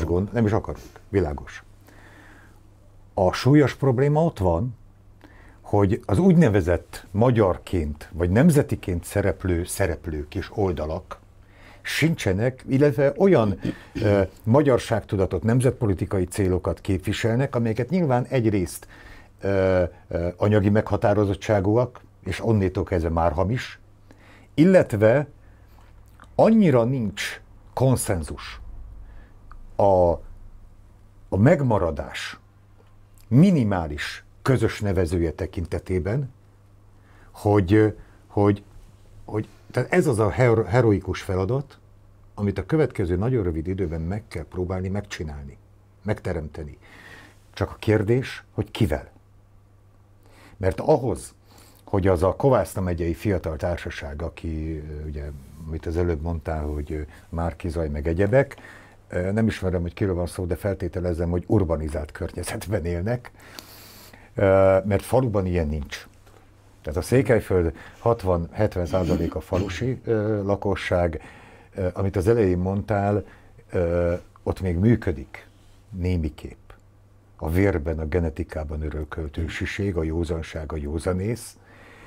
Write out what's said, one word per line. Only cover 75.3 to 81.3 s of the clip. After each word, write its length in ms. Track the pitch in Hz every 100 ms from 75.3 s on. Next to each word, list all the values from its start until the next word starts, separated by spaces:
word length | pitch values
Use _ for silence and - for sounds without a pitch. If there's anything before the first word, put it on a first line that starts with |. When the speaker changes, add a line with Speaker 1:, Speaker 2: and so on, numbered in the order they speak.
| - - _ - - _
Speaker 2:
némiképp 800 | 95 90 90 78 - 69 - - - _ _ _ _ _ -
a 140 | 78
vérben, 500 | 87 101 85 73 78
a 60 | 78
genetikában 720 | 90 82 - 82 - 73 78
örökölt 560 | 78 76 76 - 76 87
ősiség, 580 | 80 - 92 - 101 85
a 80 |
józanság, 680 | 80 80 85 82 80 82 76
a 40 | 80
józanész, 840 | 71 82 92 90 104